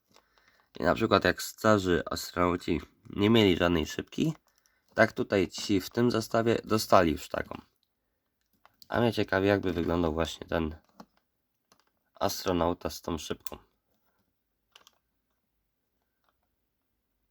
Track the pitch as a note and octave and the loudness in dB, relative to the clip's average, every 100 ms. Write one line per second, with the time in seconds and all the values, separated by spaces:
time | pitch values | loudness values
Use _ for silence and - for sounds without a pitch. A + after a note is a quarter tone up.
0 | _ _ _ _ _ _ _ - D#2 E2+ | _ _ _ _ _ _ _ -4 0 0
1 | A2+ G2 F2+ F2 - - A2 G#2+ F#2 E2 | 2 2 2 0 -6 -2 2 4 4 0
2 | - - - - F2+ F2+ - D#2+ - _ | 0 -8 -6 -2 0 0 -2 -4 -6 _
3 | - - G2+ A#2 G#2 E2 F2 E2+ D2+ - | -12 0 4 6 6 4 2 2 -2 -6
4 | - - D#3 D#3+ _ _ _ _ _ - | -8 -4 -4 -4 _ _ _ _ _ 0
5 | A2 - A#2+ G2+ F2+ - - G2 - - | 2 0 -2 0 0 -4 -2 -2 -2 0
6 | A#2+ A2+ G#2+ A#2 A2+ A2+ - G#2+ - G#2 | 0 0 -2 0 0 0 0 -2 4 4
7 | E2+ D2+ - - - - - _ _ _ | 4 0 -6 -8 -8 -12 -20 _ _ _
8 | _ _ _ _ _ _ _ _ - - | _ _ _ _ _ _ _ _ -6 -2
9 | A#2 G#2+ G#2 F#2+ G2 G2+ F#2+ E2+ E2+ E2+ | 0 -2 -2 0 2 2 0 -2 -2 0
10 | E2+ D#2 D#2+ - - E2+ D#2+ D#2+ _ - | 0 -2 -4 -6 -6 -4 -4 -8 _ -20
11 | - _ _ _ _ _ _ _ _ _ | -20 _ _ _ _ _ _ _ _ _
12 | _ - G2 - - F2+ E2+ F2+ D#2+ - | _ -6 -6 -4 -2 0 0 -2 -8 -10
13 | - E2 - - - - _ _ _ _ | -10 -8 -8 -12 -14 -20 _ _ _ _
14 | _ _ _ _ _ _ _ _ _ _ | _ _ _ _ _ _ _ _ _ _
15 | _ _ _ _ _ _ _ _ _ _ | _ _ _ _ _ _ _ _ _ _
16 | _ _ _ _ _ _ _ _ _ _ | _ _ _ _ _ _ _ _ _ _
17 | _ _ _ | _ _ _